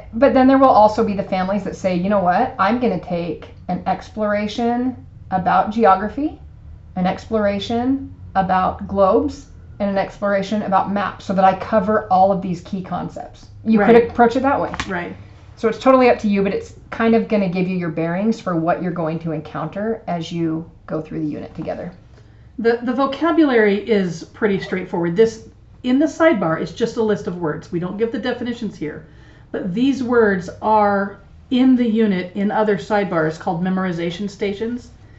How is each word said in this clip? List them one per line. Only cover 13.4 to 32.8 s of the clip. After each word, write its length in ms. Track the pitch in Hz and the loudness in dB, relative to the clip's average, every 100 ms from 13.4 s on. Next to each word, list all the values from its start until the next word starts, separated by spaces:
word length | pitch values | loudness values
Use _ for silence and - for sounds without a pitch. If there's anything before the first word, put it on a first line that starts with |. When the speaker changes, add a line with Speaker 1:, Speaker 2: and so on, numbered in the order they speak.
| - - - | -20 -8 2
Speaker 1:
You 140 | 220 | 4
could 160 | 208 233 | 8 8
Speaker 2:
Right. 140 | 233 | 6
Speaker 1:
approach 260 | - 233 247 | 4 4 4
it 60 | |
that 160 | 269 247 | 0 0
way. 120 | 170 - - | -2 -6 -8
Speaker 2:
Right. 280 | 180 165 160 - - - - | -8 -8 -12 -18 -20 -20 -4
Speaker 1:
So 100 | 226 | -4
it's 100 | 214 | 2
totally 300 | 262 262 247 | 4 6 6
up 100 | - | 4
to 80 | 214 | 2
you, 160 | 202 | 0
but 100 | 196 | 0
it's 200 | 185 - - - | -2 -6 -16 -12
kind 240 | - 226 226 | -2 2 2
of 120 | 196 | 2
gonna 220 | 214 190 | 0 0
give 180 | 180 175 | -2 -2
you 100 | 185 | -2
your 120 | 170 | -4
bearings 500 | 156 165 175 214 220 | -4 -4 -2 -2 -2
for 160 | - 170 | -4 -2
what 260 | 160 175 | 0 -2
you're 80 | 180 | -2
going 280 | 170 160 160 | -4 -4 -4
to 120 | 165 | -6
encounter 720 | 156 151 151 156 196 220 226 - | -8 -8 -10 -8 -6 -6 -6 -6
as 240 | 175 165 | -8 -6
you 340 | 170 165 160 165 - - | -4 -4 -4 -8 -18 -10
go 140 | 156 | -10
through 180 | - 160 | -8 -8
the 60 | 151 | -6
unit 260 | 123 - - | -8 -10 -10
together. 360 | 156 139 92 - - - - - - - | -8 -8 -10 -14 -20 -20 -20 -20 -18 -4
Speaker 2:
The, 220 | 226 233 | -2 0
the 100 | 240 | -2
vocabulary 840 | 247 277 - 330 330 302 240 214 202 | -2 -2 0 0 4 4 4 4 2
is 460 | - 208 185 160 | 0 0 0 -4
pretty 360 | - - 214 196 | -12 -4 0 0
straightforward. 560 | - 185 175 185 170 170 | -2 -6 -4 -4 0 2
This, 300 | 226 - - - - - | 2 0 -16 -20 -20 -8
in 160 | 247 262 | 0 2
the 60 | 302 | 0
sidebar, 540 | - 330 240 175 160 | 2 2 4 0 -2
is 120 | - | -4
just 240 | - 226 233 | -4 -4 -2
a 60 | |
list 240 | 220 208 - | 0 -2 -4
of 100 | 180 | -6
words. 300 | 160 - - | -4 -6 -6
We 80 | 175 | -6
don't 180 | 170 202 | -6 -4
give 140 | 226 | -4
the 60 | 247 | -2
definitions 580 | 254 240 240 233 208 - | -4 -4 -6 -6 -8 -8
here. 280 | 151 - - - - - - | -10 -10 -16 -20 -20 -20 -12
But 220 | 226 196 | -8 -6
these 280 | 180 269 262 | 0 0 0
words 460 | 240 240 214 190 - - | 0 4 4 2 -4 -6
are 560 | 214 214 202 202 202 - - - - | 0 4 4 2 -2 -8 -20 -20 -2
in 240 | 254 262 247 | 2 4 4
the 120 | 240 | 2
unit 440 | 214 220 185 180 202 | 2 2 0 -4 -4
in 160 | 202 | -2
other 260 | 208 214 | 0 2
sidebars 600 | 202 | 0